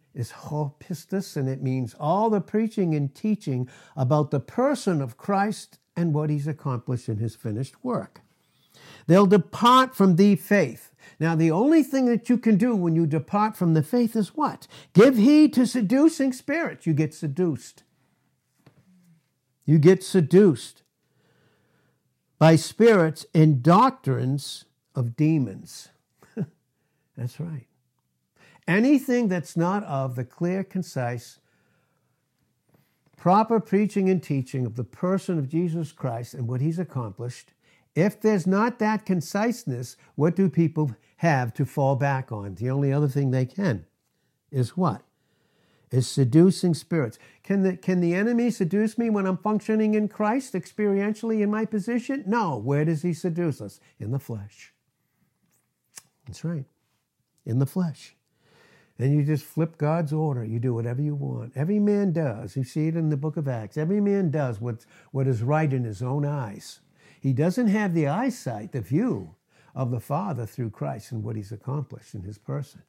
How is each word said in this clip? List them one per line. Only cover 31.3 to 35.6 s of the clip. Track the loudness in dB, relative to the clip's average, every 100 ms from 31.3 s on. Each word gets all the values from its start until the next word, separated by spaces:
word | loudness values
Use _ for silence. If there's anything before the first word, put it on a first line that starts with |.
| -20 _ _ _ _ _ _ _ _ _ _ _ _ _ _ _ _ _ _
proper | 2 2 4 0
preaching | 0 0 0 0 0
and | 0
teaching | 0 -4 -4 -4 -6
of | -6
the |
person | -10 -6 -4 -2 -2 -4
of | -2
Jesus | -2